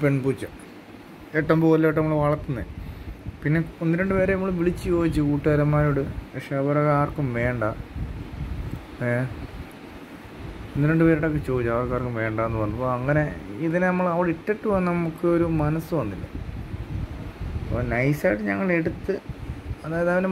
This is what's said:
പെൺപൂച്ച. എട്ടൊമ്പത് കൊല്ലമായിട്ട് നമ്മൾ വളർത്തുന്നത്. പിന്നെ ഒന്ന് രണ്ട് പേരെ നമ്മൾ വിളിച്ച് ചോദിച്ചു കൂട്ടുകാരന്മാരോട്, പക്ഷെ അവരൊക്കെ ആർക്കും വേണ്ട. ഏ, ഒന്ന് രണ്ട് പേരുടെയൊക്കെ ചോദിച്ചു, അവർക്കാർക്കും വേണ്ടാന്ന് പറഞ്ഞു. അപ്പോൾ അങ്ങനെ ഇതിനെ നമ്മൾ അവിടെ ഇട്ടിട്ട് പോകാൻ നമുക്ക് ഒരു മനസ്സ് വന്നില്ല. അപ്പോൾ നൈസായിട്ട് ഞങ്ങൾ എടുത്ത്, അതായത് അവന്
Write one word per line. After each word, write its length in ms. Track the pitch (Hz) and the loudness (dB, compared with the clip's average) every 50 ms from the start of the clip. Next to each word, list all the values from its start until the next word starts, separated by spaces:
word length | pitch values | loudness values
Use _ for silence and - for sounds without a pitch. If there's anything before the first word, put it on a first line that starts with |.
| 147 | 2
പെൺപൂച്ച. 420 | 143 139 135 123 135 123 - - - - - - - - - - - - - - - - - - - - 156 | 2 2 2 2 0 -2 -2 -4 -12 -12 -14 -18 -18 -18 -18 -18 -18 -20 -20 -20 -20 -20 -18 -12 -4 -2 0
എട്ടൊമ്പത് 320 | 147 - 160 160 165 160 160 | 4 4 4 6 6 6 6
കൊല്ലമായിട്ട് 280 | 156 160 160 151 160 | 6 6 4 4 4
നമ്മൾ 140 | 156 156 156 151 147 | 2 2 2 2 2
വളർത്തുന്നത്. 420 | 147 151 151 - - 135 110 - - - - - - - - - - - - - - - - - | 2 2 0 -2 -4 -4 -4 -4 -8 -10 -12 -10 -12 -12 -12 -12 -12 -12 -12 -12 -12 -10 -4 0
പിന്നെ 180 | 147 156 165 160 160 - - 170 | 2 2 2 0 -2 -4 -4 0
ഒന്ന് 160 | 160 170 170 | 0 2 2
രണ്ട് 140 | 190 196 190 190 | 2 2 2 4
പേരെ 140 | 185 185 190 | 4 4 2
നമ്മൾ 140 | 185 190 190 180 170 | 2 2 0 0 2
വിളിച്ച് 240 | 170 180 170 - - 185 175 | 2 2 0 0 0 0 2
ചോദിച്ചു 260 | 170 170 160 143 156 147 143 | 4 4 2 2 2 2 2
കൂട്ടുകാരന്മാരോട്, 720 | 147 139 143 156 151 147 147 147 147 147 151 147 139 139 139 - - - - - - | 2 2 4 4 4 4 4 4 4 4 4 4 4 2 0 -2 -4 -8 -10 -10 -10
പക്ഷെ 200 | 127 - - 143 139 | -10 -8 -4 -2 0
അവരൊക്കെ 320 | 139 143 147 151 147 151 147 143 | 0 2 2 4 4 4 4 4
ആർക്കും 280 | 143 139 - - 143 127 120 117 | 2 2 0 -2 -2 -2 0 0
വേണ്ട. 240 | 120 123 123 120 110 107 - - - - - - - - - - - - - - - - - - - - - - - - - - 123 120 | 0 0 0 0 0 -2 -2 -4 -8 -10 -8 -8 -6 -6 -8 -10 -10 -10 -10 -8 -8 -6 -6 -6 -6 -8 -8 -10 -10 -12 -8 -4 -2 0
ഏ, 20 | 120 123 131 127 - - - - - - - - - - - - - - - - - - - - - - - - - - - - - | 0 0 0 -2 -6 -8 -12 -12 -12 -12 -12 -14 -14 -16 -18 -16 -16 -16 -16 -16 -16 -16 -16 -16 -14 -14 -12 -12 -12 -12 -12 -6 -2
ഒന്ന് 120 | 135 147 151 | 2 2 4
രണ്ട് 120 | 160 165 165 165 | 4 6 6 6
പേരുടെയൊക്കെ 320 | 165 151 165 160 151 147 - - | 6 4 4 2 0 0 0 0
ചോദിച്ചു, 240 | 127 127 120 117 117 | 0 0 2 2 2
അവർക്കാർക്കും 400 | 117 123 123 123 123 123 123 120 113 110 | 2 0 0 0 -2 -2 -2 -2 0 0
വേണ്ടാന്ന് 360 | 110 107 110 113 113 113 110 107 | 0 0 0 0 0 0 0 -2
പറഞ്ഞു. 160 | 104 117 117 | -2 -2 -2
അപ്പോൾ 120 | 127 127 127 123 | -2 -2 0 0
അങ്ങനെ 260 | 127 135 147 151 151 - - 80 82 95 101 107 156 | 2 2 2 2 2 0 -2 -8 -10 -10 -8 -4 -2
ഇതിനെ 180 | 165 160 180 185 185 | 0 2 2 2 2
നമ്മൾ 180 | 180 180 180 180 165 | 2 2 2 2 2
അവിടെ 160 | 170 180 170 160 | 2 2 2 0
ഇട്ടിട്ട് 280 | 165 - - 214 214 - 220 | -2 0 -2 -2 0 0 2
പോകാൻ 160 | 196 190 180 180 175 | 2 2 2 2 2
നമുക്ക് 340 | 175 170 165 160 - - 175 170 | 0 0 -2 -2 0 2 2 4
ഒരു 100 | 170 170 165 165 156 147 | 4 4 2 2 2 2
മനസ്സ് 300 | 151 156 165 160 - 175 151 | 2 2 0 -2 -2 -2 -2
വന്നില്ല. 260 | 117 101 95 85 - - - - - - - - - - - - - - - - - - - - - - - - - - - - - | 0 -2 -4 -6 -8 -8 -8 -8 -8 -8 -8 -10 -10 -8 -8 -8 -8 -6 -6 -6 -6 -6 -6 -8 -10 -10 -10 -8 -8 -6 -4 -4 -4
അപ്പോൾ 180 | - - 120 123 120 117 | -2 -2 -2 0 0 0
നൈസായിട്ട് 500 | 120 127 143 147 147 - 185 208 214 214 202 196 | 2 2 2 2 2 2 0 0 0 0 -2 -2
ഞങ്ങൾ 160 | 196 196 185 175 170 | 0 0 2 2 2
എടുത്ത്, 360 | 160 175 - - - - 190 - - - - - - - - - - - - - - | 2 0 -2 -4 -4 -4 -4 -4 -4 -10 -12 -10 -10 -10 -10 -10 -8 -10 -10 -8 -6
അതായത് 260 | 156 160 170 175 175 175 | -4 -2 0 2 2 2
അവന് 160 | 185 190 190 | 2 2 2